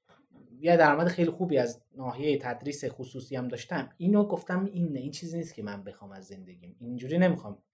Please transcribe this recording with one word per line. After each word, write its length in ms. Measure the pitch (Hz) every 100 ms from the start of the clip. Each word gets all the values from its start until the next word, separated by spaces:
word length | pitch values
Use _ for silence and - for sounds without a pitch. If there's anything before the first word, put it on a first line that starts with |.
| _ _ _ - - 123
یه 180 | 160 175
درآمد 300 | 151 143 175
خیلی 240 | 175 165
خوبی 260 | - 185 139
از 240 | 120 - _ -
ناحیه 420 | 127 120 151 139
تدریس 440 | 123 120 135 143 131
خصوصی 500 | - 127 135 - 131
هم 120 | 123
داشتم، 420 | 120 - 170 131 -
اینو 260 | 180 208
گفتم 420 | 208 170 - 185 196
این 200 | 185 170
نه، 60 | 135
این 120 | 131
چیزی 260 | 143 170 165
نیست 160 | 165
که 100 | -
من 200 | 104 202
بخوام 280 | 196 - 202
از 160 | 190 190
زندگیم، 480 | 139 180 180 - -
اینجوری 380 | 120 123 131 170
نمی‌خوام 400 | 185 147 104 101 _